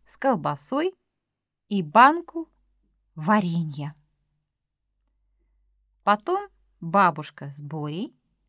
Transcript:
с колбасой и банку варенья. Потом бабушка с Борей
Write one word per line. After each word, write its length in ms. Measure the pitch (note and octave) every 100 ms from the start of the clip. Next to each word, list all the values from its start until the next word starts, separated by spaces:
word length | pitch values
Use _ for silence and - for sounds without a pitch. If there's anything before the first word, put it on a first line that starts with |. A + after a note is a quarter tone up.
| -
с 120 | -
колбасой 760 | C4+ G#3+ C#3+ D3 - C4+ F4+ - _ _ _ _ _ _ -
и 120 | G3+
банку 680 | D3+ G#3+ C4 E4+ F4 E4 D#4+ _ _ _ _ _ _ D#3+
варенья. 800 | D#3 G#3+ F3+ E3+ D#3 C#3 D3 - _ _ _ _ _ _ _ _ _ _ _ _ _ _ _ _ _ _ _ _
Потом 460 | - G#3 - F#4 G4+ _ _ -
бабушка 720 | E3 G3 F#3 D#3 D3 - C#3+
с 40 | C#3
Борей 560 | D3 D#3 D3 D#3+ C#4+ _ _ _